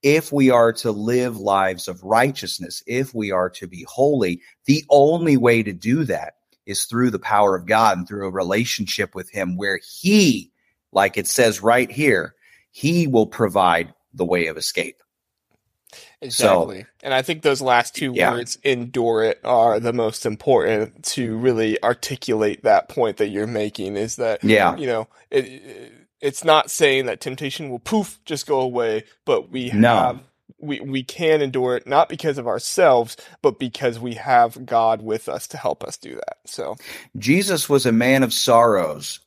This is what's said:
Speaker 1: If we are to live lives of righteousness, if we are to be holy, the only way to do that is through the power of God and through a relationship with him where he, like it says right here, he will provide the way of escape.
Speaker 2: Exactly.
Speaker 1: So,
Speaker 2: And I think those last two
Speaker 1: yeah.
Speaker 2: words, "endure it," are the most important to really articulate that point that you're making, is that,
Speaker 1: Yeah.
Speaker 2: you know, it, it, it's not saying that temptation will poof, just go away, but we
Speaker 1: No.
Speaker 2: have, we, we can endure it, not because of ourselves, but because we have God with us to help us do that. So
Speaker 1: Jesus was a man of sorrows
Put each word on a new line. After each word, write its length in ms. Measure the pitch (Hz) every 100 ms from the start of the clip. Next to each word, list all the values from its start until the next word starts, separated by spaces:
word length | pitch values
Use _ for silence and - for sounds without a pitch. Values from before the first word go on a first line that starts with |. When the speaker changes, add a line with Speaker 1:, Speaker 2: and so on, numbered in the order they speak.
Speaker 1:
If 300 | 139 156 -
we 160 | 143 131
are 240 | 120 117
to 180 | 110 120
live 460 | 104 107 123 123 110
lives 500 | 98 98 95 90 -
of 160 | 90
righteousness, 800 | 92 110 135 139 90 - 87 - -
if 280 | 123 135 117
we 160 | 104
are 180 | 92 92
to 160 | - 90
be 160 | 90 -
holy, 540 | - 139 143 95 87 _ _ -
the 180 | 147 151
only 480 | 143 139 170 165 135
way 260 | 120 117
to 80 | 104
do 320 | 87 107 139
that 300 | 139 82 78 _ _ _ -
is 180 | 98
through 280 | - 113 123
the 80 | 104
power 360 | - 104 104 95
of 100 | 87
God 320 | 107 110 92
and 80 | 90
through 220 | 104 98
a 40 |
relationship 840 | 92 90 101 123 - 98 - 98 95
with 140 | 92
him 260 | 104 92 90
where 240 | 101 92 - -
he, 500 | 180 208 180 110 82 _ _ _ _
like 260 | 98 98 101
it 100 | 95
says 340 | - 117 104
right 260 | 101 120 123
here, 460 | 135 147 98 78 _ _ _ _
he 360 | - 143 175 160
will 200 | 120 110
provide 680 | - 107 95 90 85 82 _ _
the 120 | - 90
way 220 | 90 82
of 100 | 78
escape. 440 | - - 82 - _ _ _ _ _ _ _ _ _ - - _
Speaker 2:
Exactly. 600 | 135 113 113 92 82 95
Speaker 1:
So, 60 | - _
Speaker 2:
And 100 | -
I 80 | 131
think 200 | 131 160
those 200 | 151 135
last 340 | 131 120 120 -
two 180 | 135 120
Speaker 1:
yeah. 160 | 87
Speaker 2:
words, 260 | 120 120 -
"endure 600 | 139 127 120 127 117 113
it," 160 | 110 -
are 360 | - 123 117 107
the 140 | 117
most 320 | 120 110 110 113
important 800 | 107 - 123 80 110 104 _ -
to 320 | - 120 110
really 440 | 127 113 110 110
articulate 800 | 110 120 - 131 - 110 107 -
that 260 | 107 101 -
point 280 | - 113 98
that 100 | 104
you're 180 | 101 107
making, 500 | 113 107 - 95 101
is 180 | 113 -
that, 280 | 117 104
Speaker 1:
Yeah. 320 | 104 107 90 82
Speaker 2:
you 100 | 135
know, 200 | 113 110 _ _
it, 160 | 139 127
it, 460 | 131 135 101 117 113 _ _
it's 220 | 143 135 165
not 260 | 156 -
saying 360 | - 147 135 127
that 120 | 92
temptation 500 | - 131 143 - 147
will 100 | 120
poof, 400 | - 220 196 - -
just 220 | 147 -
go 140 | 139
away, 420 | 127 123 117 110 - _ -
but 260 | 113 -
we 180 | 131 120
Speaker 1:
No. 240 | 104 120 110
Speaker 2:
have, 240 | 107 123 _ _ _ _
we, 220 | 151 143
we 240 | 135 135
can 380 | 127 - 165 156
endure 340 | 139 131 127 123
it, 100 | 131
not 220 | 139 165
because 300 | 151 160 139
of 100 | 117
ourselves, 680 | 104 - - 175 127 117 - - _
but 180 | 143 -
because 400 | 127 - 131 113
we 140 | 123
have 520 | 110 135 123 117 - 127
God 360 | 117 113 110
with 260 | 110 110 -
us 180 | - -
to 80 | -
help 260 | - -
us 140 | - -
do 180 | - 62
that. 220 | - - -
So 320 | - - 120 - - - -
Speaker 1:
Jesus 500 | 104 170 196 170 -
was 180 | 139 127
a 60 |
man 320 | 113 123 135
of 100 | 127
sorrows 840 | - - 117 117 101 80 73 - -